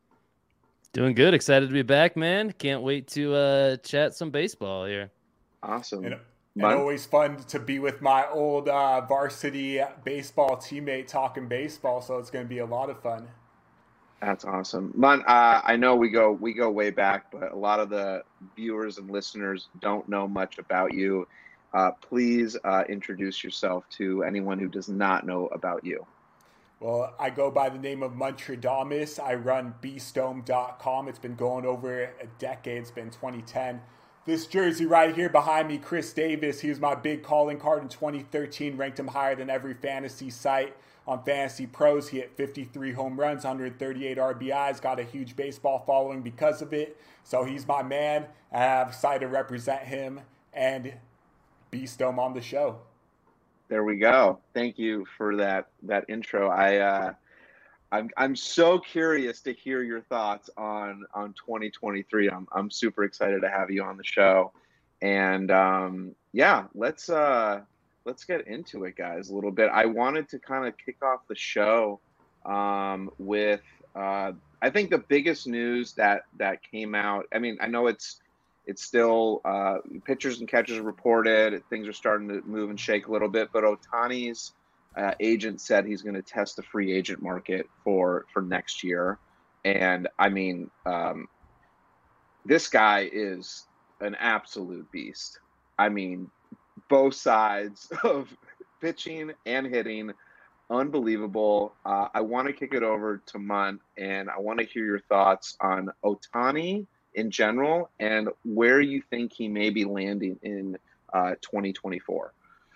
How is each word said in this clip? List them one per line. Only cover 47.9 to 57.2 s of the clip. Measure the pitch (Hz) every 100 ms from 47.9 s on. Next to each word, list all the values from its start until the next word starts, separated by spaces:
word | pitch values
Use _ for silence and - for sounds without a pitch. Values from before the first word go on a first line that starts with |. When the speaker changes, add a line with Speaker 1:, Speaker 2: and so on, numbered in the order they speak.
| 139 147 151 147 - _
Speaker 3:
I'm | 120 127 131 127
excited | 117 143 139
to | 127
represent | 131 131 123 120 135
him | 127 139 135 139 - _ _
and | 143 131 135 127 131 - _ _ _ _ _ _
Beast | 120 131 -
Dome | 127 127
on | 127
the | 127
show. | 117 139 143 113 - _ _ _ _ _ _ _ _
Speaker 2:
There | 110
we | 107 101
go. | 110 131 104 92 _
Thank | 123 120 107
you | 110 107 98 -
for | 104 101
that, | 98 95 - _
that | 95 101 -
intro. | 110 110 104 98
I, | 92 98 101
uh, | 101 98 95 95